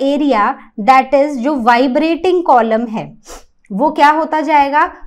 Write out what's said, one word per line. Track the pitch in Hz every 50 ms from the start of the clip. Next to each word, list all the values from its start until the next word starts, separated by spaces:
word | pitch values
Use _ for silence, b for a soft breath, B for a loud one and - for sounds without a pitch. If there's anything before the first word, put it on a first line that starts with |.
एरिया, | 269 277 285 277 302 277 240 208 202 233 269 B B B B -
that | 202 233 262 262 247 247 294
is | 277 277 294
जो | 294 247 226 285 311
वाइब्रेटिंग | 262 220 233 240 240 269 285 247 302 302 320 330 320 330 370 359 359 349
कॉलम | 330 277 240 226 226 220 220 240
है, | 226 214 202 147 - - - B B B B B B _ _ _ -
वो | 202 190 277 320
क्या | - 320 285 285
होता | 302 311 311 - 311 311
जाएगा? | 302 302 311 285 277 277 277 302 339 370 - - -